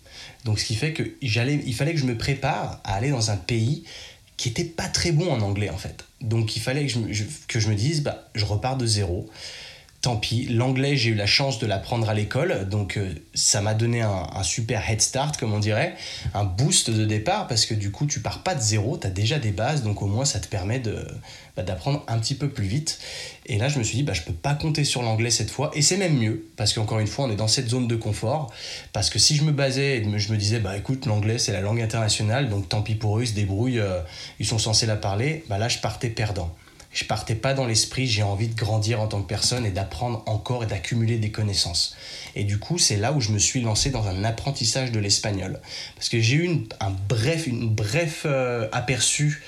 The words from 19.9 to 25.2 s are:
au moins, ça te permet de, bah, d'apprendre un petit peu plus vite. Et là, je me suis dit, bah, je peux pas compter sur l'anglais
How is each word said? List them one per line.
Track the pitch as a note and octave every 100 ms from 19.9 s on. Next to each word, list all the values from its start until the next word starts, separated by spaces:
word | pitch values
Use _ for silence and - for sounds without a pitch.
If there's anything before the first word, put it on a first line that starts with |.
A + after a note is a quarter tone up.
| G2+
au | G2
moins, | G#2+
ça | D3 G2
te | -
permet | G2 F#2 C3
de, | A2+ F2 E2 - - - - -
bah, |
d'apprendre | F#2 F#2+ C#3 D3 -
un | A#2
petit | A2 C#3+
peu | C#3+
plus | - G2
vite. | C3+ D#3 - - - - - -
Et | G2+
là, | C3+
je | C#3+
me |
suis | G#2+ A2
dit, |
bah, | D3
je | F#2
peux | -
pas | E2 C#3
compter | D3 D#3+ D3+
sur | C#3 C3
l'anglais | A#2 A2